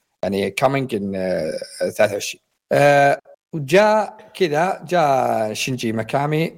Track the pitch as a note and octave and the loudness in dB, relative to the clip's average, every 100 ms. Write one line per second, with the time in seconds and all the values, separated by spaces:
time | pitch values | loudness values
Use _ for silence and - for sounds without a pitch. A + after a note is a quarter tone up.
0 | _ _ F#2+ G2 G2 - C3 C#3 B2+ G#2+ | _ _ -4 -2 -4 0 0 0 -2 -4
1 | G2 F#2+ F#2 F2+ D#2 - - - F#2 G#2 | -4 -4 -2 -2 -4 -6 -12 -6 -6 0
2 | G#2 G2+ - - _ _ _ C3+ C#3+ C#3+ | 0 0 -8 -12 _ _ _ 2 4 6
3 | C#3+ - - - _ D#3+ C3+ F3+ G#3+ G#3+ | 4 2 -6 -20 _ -10 2 4 4 2
4 | G3+ - - - E3+ D3 F#3 - D3 F3 | -2 -10 -20 -4 -2 0 -2 -4 -2 0
5 | D3 C3 A#2+ A2+ A2 G#2 - B2+ A#2 A2+ | 2 2 2 0 -2 -4 -6 -4 -2 -4
6 | A2 C3+ D3 D#3 E3 | -2 -2 0 0 -2